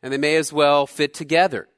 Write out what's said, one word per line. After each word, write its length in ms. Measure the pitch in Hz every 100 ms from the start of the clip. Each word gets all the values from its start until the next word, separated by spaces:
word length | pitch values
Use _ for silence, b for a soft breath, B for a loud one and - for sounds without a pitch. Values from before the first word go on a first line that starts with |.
And 80 | 127
they 80 | 135
may 180 | 151 156
as 140 | 156
well 360 | 151 143 143 143
fit 260 | - 143
together 560 | - 151 160 185 120 -